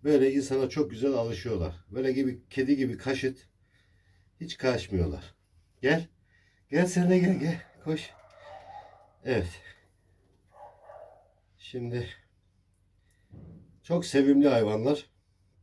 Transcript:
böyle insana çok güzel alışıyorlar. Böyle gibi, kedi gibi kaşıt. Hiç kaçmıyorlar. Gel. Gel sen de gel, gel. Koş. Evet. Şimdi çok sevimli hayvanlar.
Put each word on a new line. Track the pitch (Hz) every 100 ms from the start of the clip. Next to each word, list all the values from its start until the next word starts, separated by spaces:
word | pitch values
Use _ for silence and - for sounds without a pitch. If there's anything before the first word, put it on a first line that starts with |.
böyle | 143 143 135
insana | 139 131 135 127
çok | 151 147
güzel | 110 139
alışıyorlar. | 120 117 92 120 98 82 - -
Böyle | 113 131
gibi, | 131 127 - -
kedi | 135 131 135
gibi | 120 120
kaşıt. | 135 135 131 - - _ _ _ _ _ _ _ _ -
Hiç | 170 -
kaçmıyorlar. | 131 117 - 92 82 - - _ _ _ _ _
Gel. | 131 165 165 _ _ _ _ _ -
Gel | 147 180
sen | 180 175
de | 185
gel, | 185 185
gel. | 160 170 - -
Koş. | 156 156 - - - - - - - - - - _ _
Evet. | 127 113 90 - - - _ _ _ _ _ _ _ - - - - - - - _ _ _ _
Şimdi | - 127 120 120 - - _ _ _ _ _ _ _ _ _ _ _ - - - - _
çok | - 170 -
sevimli | 139 139 139 143
hayvanlar. | 120 - 107 127 147 - _ _ _ _ _